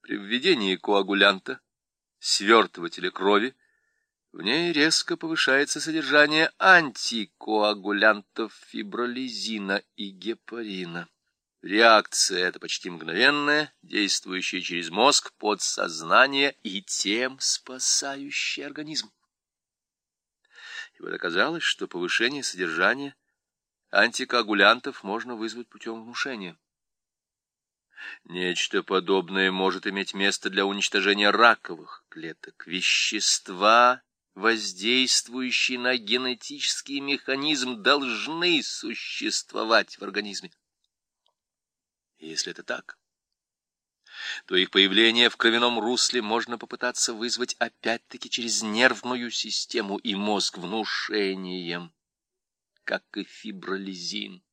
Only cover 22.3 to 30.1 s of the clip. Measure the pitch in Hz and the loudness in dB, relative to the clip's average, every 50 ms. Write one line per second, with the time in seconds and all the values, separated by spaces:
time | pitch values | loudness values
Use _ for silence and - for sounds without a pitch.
22.3 | 143 143 123 - - 92 90 85 78 82 92 101 117 135 143 143 139 _ _ _ | -2 -2 -6 -8 -4 -4 -4 -4 0 2 2 2 2 0 -4 -12 -14 _ _ _
23.3 | _ _ _ _ _ _ _ _ _ _ _ _ - 98 104 120 117 - 131 - | _ _ _ _ _ _ _ _ _ _ _ _ 2 2 2 2 2 -2 -4 0
24.3 | - 120 117 101 107 101 98 101 113 123 - 139 123 - - 98 101 117 120 123 | 0 0 0 2 4 6 8 8 8 6 0 -10 -10 -8 -8 -6 -6 -6 -6 -8
25.3 | 123 110 110 113 107 120 120 _ _ 107 - 117 113 113 110 117 120 - - 143 | -8 -8 -8 -8 -8 -10 -14 _ _ -14 -12 -10 -10 -10 -12 -12 -6 -6 -6 -6
26.3 | 131 110 98 90 82 _ _ _ _ _ _ _ _ _ _ _ _ _ _ _ | -6 -8 -10 -12 -12 _ _ _ _ _ _ _ _ _ _ _ _ _ _ _
27.3 | _ _ _ _ _ _ _ _ _ _ _ _ _ - - - - - _ - | _ _ _ _ _ _ _ _ _ _ _ _ _ -18 -18 -18 -18 -18 _ -10
28.3 | 87 90 92 90 90 - - - - 101 85 - 101 95 92 87 98 95 90 85 | -6 -2 -2 -2 0 -2 -4 -2 -2 -2 -2 2 0 0 2 2 2 2 2 0
29.3 | 95 98 95 95 92 92 95 95 90 92 - 104 95 98 98 - | 0 2 2 2 2 2 0 0 0 -2 -6 -6 -4 -4 -6 -6